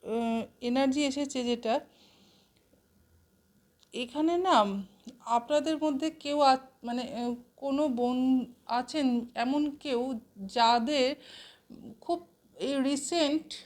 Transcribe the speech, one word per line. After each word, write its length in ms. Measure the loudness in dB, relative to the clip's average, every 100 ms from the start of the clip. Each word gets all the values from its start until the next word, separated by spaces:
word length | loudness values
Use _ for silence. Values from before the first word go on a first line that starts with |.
আহ, 420 | -4 -4 0 -2 -4 _
এনার্জি 440 | -2 2 2 2 0
এসেছে 380 | 0 -4 -2
যেটা, 360 | -2 -2 0 -2 -2 _ -20 _ _ _ _ _ _ _ _ _ _ _ _ _ _ _ _ _ _
এখানে 440 | -8 -6 0 0 2
না 280 | 4 4 4 0 -8 _ -20 -18 -2
আপনাদের 520 | -2 2 0 2 0
মধ্যে 320 | 0 0 -4
কেউ 320 | -6 -4 4
আ-, 160 | 4 4 0 _
মানে, 180 | -8 -6
আহ, 340 | -6 -6 -6 -6 -12 _
কোনো 320 | -4 0 0
বোন 580 | 0 0 0 2 2 0 -12 -6
আছেন 600 | -4 -4 0 0 0 -4 -4
এমন 360 | -2 0 -2
কেউ 480 | -4 -4 -2 -2 -6 -10 -16 -6
যাদের 720 | 2 4 4 2 2 0 -2 -12 -20 -20 -20 _ -20 -18 -18
খুব 260 | -4 -4 -6 _ _ -8
এই 240 | -4 0
রিসেন্ট 680 | 0 0 -2 0 2 0 -4 -16